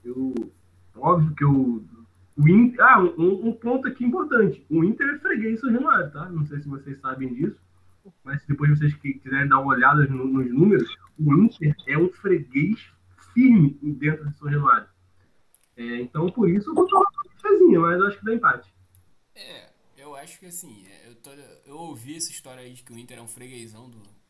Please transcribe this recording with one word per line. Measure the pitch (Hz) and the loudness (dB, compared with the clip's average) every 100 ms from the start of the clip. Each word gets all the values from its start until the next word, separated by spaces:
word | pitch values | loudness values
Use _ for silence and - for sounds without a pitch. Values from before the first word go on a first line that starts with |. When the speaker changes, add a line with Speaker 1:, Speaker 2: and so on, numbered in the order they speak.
Speaker 1:
Eu, | 120 131 131 117 101 _ _ _ _ 113 | -12 -8 -6 -6 -10 _ _ _ _ -6
óbvio | 143 175 156 | 0 2 2
que | 151 | 2
eu, | 143 135 127 113 - - - _ _ - | 2 2 0 -4 -10 -20 -20 _ _ 2
o | 151 | 6
Inter, | 196 240 220 | 6 4 4
ah, | 233 233 | 4 6
um, | 180 143 175 208 226 | 2 2 0 0 -4
um | |
ponto | - 233 262 262 | -6 -4 -4 -4
aqui | - | -4
importante, | 240 359 302 240 202 - _ | -4 -2 -2 0 0 -2 _
o | 160 | 0
Inter | 175 226 277 | 0 0 -4
é | 302 | -4
freguês | - 220 220 226 | -4 -4 -4 -4
do | 269 | -2
São | |
Januário, | 233 311 320 262 | -2 0 -2 -4
tá? | 147 180 | -10 -12
Não | 165 147 | -8 -8
sei | 143 | -8
se | 147 | -12
vocês | 139 139 127 | -14 -14 -12
sabem | 135 131 131 | -12 -10 -10
disso, | 123 185 - _ _ _ _ 196 _ | -6 -6 -8 _ _ _ _ -20 _
mas | - 143 | -10 -10
se | - | -6
depois | 139 147 147 | -2 0 2
vocês | 147 | 0
que, | - 139 | -2 -10
quiserem | - 131 135 139 | -10 -6 -4 0
dar | 135 | 0
uma | 139 | 0
olhada | 127 131 147 135 | 0 2 2 0
no, | 131 | -2
nos | 131 135 123 | -2 -2 -2
números, | 127 196 185 113 - _ - | 2 4 4 0 -10 _ -4
o | 151 | 2
Inter | 143 226 - 156 147 - | 4 4 2 -4 -4 -4
é | 156 | -2
um | 175 | -2
freguês | - 196 165 139 135 175 220 - _ _ _ _ | -4 -2 -2 -2 -4 -2 -4 -10 _ _ _ _
firme | 233 262 220 147 - | 2 6 6 4 0
dentro | 147 139 151 156 147 | -10 -4 -4 -4 -8
de | - | -10
São | 147 | -4
Januário. | 147 143 - - _ _ _ _ _ _ _ _ - | -2 2 0 -2 _ _ _ _ _ _ _ _ -16
É, | 117 120 | -10 -10
então, | 123 151 180 | -8 -6 -6
por | 233 185 | 0 0
isso, | 196 254 | 0 -2
eu | |
vou | 330 370 | -2 2
falar | 370 370 | 2 2
uma | - - | -2 -16
defesinha, | _ 415 415 359 180 | _ 0 6 6 6
mas | 170 180 | 2 0
eu | 202 | -2
acho | 202 | -4
que | |
dá | 208 | -6
empate. | 226 185 - _ _ _ _ _ _ _ - | -2 -2 -4 _ _ _ _ _ _ _ -20
Speaker 2:
É, | - 147 _ _ _ _ | -20 -20 _ _ _ _
eu | 147 139 | -20 -20
acho | 156 - | -20 -20
que | 180 | -18
assim, | 170 175 107 92 | -18 -18 -20 -20
é, | 95 107 | -20 -20
eu | 117 | -20
tô, | 139 139 127 82 _ | -20 -20 -20 -20 _
eu | 151 | -18
ouvi | 170 127 120 160 | -16 -16 -18 -14
essa | 147 | -14
história | - 135 127 | -14 -20 -20
aí | 123 | -20
de | 123 | -20
que | - | -20
o | 117 | -20
Inter | 123 120 | -20 -20
é | |
um | 117 | -20
freguesão | 127 123 123 113 110 127 | -20 -20 -20 -20 -20 -20
do | 113 101 101 _ | -20 -20 _ _